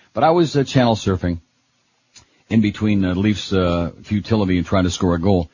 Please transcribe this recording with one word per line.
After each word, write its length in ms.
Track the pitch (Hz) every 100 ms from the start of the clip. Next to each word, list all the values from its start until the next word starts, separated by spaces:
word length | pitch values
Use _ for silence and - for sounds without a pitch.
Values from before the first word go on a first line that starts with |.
| _
but 100 | 107
I 80 | 151
was, 240 | 175 160 139
uh, 80 |
channel 320 | 131 135 120 110
surfing 440 | - 92 87 85 - _ _ _ _ _ _ - _ _ _
in 120 | 113
between, 420 | 104 98 107 101
uh, 100 | 92 90
Leafs, 360 | 104 101 -
uh, 400 | 95 90 87 85 -
futility 540 | - 104 - 110 95 90
and 80 | 85
trying 200 | 98 90
to 40 |
score 240 | - 92 85
a 40 |
goal. 300 | 92 92 82